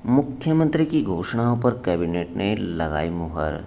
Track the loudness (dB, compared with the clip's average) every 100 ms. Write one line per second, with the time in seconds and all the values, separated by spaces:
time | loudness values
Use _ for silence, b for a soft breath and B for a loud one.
0 | 4 2 2 -4 2 4 4 2 2 2
1 | 0 -2 -2 0 2 2 2 0 -2 0
2 | 0 -2 -2 -2 -2 0 -4 -2 -2 -2
3 | -2 -4 -6 -4 -4 -4